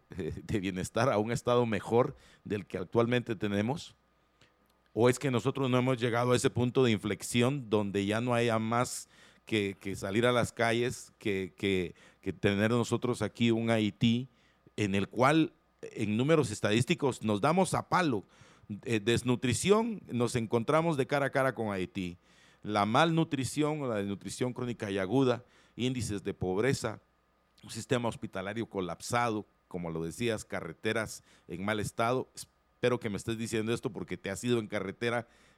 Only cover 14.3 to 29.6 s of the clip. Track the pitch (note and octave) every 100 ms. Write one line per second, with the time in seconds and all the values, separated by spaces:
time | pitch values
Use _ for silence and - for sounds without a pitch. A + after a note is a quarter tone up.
14.3 | _ _ _ _ - G#2 G2 F#2+ G#2 B2+
15.3 | D#3+ D#3 - _ _ - - G#2 G#2+ C#3
16.3 | D#3+ B2 G#2+ G#2+ A2 - E3+ C#3 G#2+ A2
17.3 | G#2 C3 F3+ F3+ B2 - E3+ E3+ G#2+ -
18.3 | - - - - G2+ A2+ A2+ G2+ A#2 B2+
19.3 | A#2+ B2+ A2+ F3+ G#3 A#3 G#3 - A#2 A#2+
20.3 | B2 A2+ A#2 A2+ D#3 E3+ C#3+ B2+ D3 C3+
21.3 | C#3 C3 A#2 A2 G2 F2+ G2 F2+ F2 _
22.3 | _ - _ G#2 G#2 G#2 B2 E3 D#3+ D#3+
23.3 | C3+ B2 - D3 D3+ C3+ G#2+ G2+ G2+ G2
24.3 | - B2+ B2 B2 A2+ G#2 G2 F#2 B2+ C3
25.3 | A#2 - _ _ - B2 B2+ G2+ G2+ F#2+
26.3 | - F#2 F#2 B2 C3 A2+ G#2 _ _ _
27.3 | _ _ _ - A2 - B2 A#2 - G#2
28.3 | F#2+ F#2+ A2 A2 G2+ F2 E2 - A#2+ A#2+
29.3 | G#2+ - _